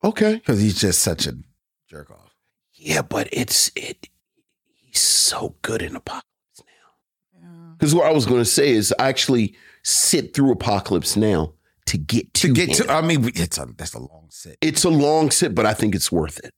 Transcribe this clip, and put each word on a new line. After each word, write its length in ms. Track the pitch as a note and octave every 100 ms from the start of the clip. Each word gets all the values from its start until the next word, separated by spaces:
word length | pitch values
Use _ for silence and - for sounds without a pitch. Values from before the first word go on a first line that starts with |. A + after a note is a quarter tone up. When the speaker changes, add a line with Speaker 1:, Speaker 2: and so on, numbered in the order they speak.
Speaker 1:
Okay. 380 | G3+ A3+ G#3+ A3
Speaker 2:
'Cause 180 | - G#2+
he's 180 | G#2 F#2
just 200 | G2+ E2+
such 260 | - D#2+ D2+
a 80 | A#1+ - _ _ _ _
jerk 220 | D2+ D2
off. 240 | G1+ G1+ _ _ _ _
Speaker 1:
Yeah, 280 | _ - -
but 260 | - - -
it's, 380 | - - - - -
it, 320 | - - - _ _ _ _ _ _
he's 260 | _ B2+ -
so 540 | - - - - G#2 -
good 200 | - A2
in 120 | E2+
Apocalypse 300 | - - - - _ _ -
Now. 840 | _ _ _ _ _ _ _ F3+
Speaker 2:
Yeah. 340 | F3 E3+ E3 D#3+
Speaker 1:
'Cause 160 | D3+
what 120 | E3+ D3+
I 40 |
was 140 | D#3 A2
gonna 180 | B2
say 260 | A#2 - C#3+
is 220 | A2+ G#2 -
I 100 | C3
actually 460 | C3 - B2+ G#2 - - _
sit 500 | - - - E3 -
through 160 | - C#3
Apocalypse 640 | A#2+ - G2+ - F2+ - G2+
Now 360 | G#2+ F2+ D#2 - _ _ -
to 120 | F2+
get 340 | D2+ A#2 -
to 140 | - F3
Speaker 2:
To 60 |
get 260 | C3 F3 -
Speaker 1:
him. 60 | -
Speaker 2:
to, 60 |
I 100 | D3+
mean, 280 | E3 D#3 A#2+ -
it's 220 | E2+ -
a, 80 | C2 A#1
that's 180 | D#2+
a 40 | -
long 260 | C2 D#2+ D#2+
sit. 280 | - F2 -
Speaker 1:
It's 240 | D#3 -
a 60 | F3+
long 400 | D#3+ C#3+ D#3 D3+
sit, 240 | - F3
but 100 | G#2+ G#2+
I 80 |
think 200 | G#2+ G#2+
it's 160 | F#2 -
worth 280 | F2 D#2+ -
it. 120 | -